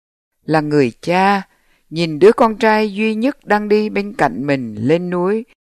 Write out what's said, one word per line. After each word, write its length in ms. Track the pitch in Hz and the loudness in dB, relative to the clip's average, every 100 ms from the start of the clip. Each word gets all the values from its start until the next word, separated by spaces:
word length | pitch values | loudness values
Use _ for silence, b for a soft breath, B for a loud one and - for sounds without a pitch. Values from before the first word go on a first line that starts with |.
| _ _ _ _ | _ _ _ _
Là 160 | - 156 | -4 -2
người 320 | 147 147 123 - | 0 0 0 -2
cha, 420 | - 180 196 202 - _ _ _ _ | -2 0 2 0 -4 _ _ _ _
nhìn 280 | 160 170 151 | -6 -4 4
đứa 140 | 190 | 4
con 240 | 240 233 202 | 6 2 2
trai 380 | 220 214 214 | 2 2 0
duy 200 | 196 220 | -2 -2
nhất 300 | 214 254 - | 0 -2 -4
đang 240 | - 208 208 | -2 -2 0
đi 200 | 214 214 | 0 0
bên 240 | 202 202 | -4 -6
cạnh 340 | - 147 92 143 | -2 -2 -2 -4
mình 280 | 135 117 | -4 -4
lên 360 | 104 120 165 180 | -6 -2 0 -2
núi, 340 | 175 180 220 240 b | -4 -2 -4 -6 b